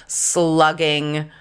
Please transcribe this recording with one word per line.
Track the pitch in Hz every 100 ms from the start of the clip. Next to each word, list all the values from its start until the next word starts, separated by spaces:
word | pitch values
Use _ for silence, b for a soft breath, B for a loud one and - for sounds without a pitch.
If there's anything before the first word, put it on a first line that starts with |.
| B
slugging | - - 180 165 160 156 160 156 147 147 151 151 B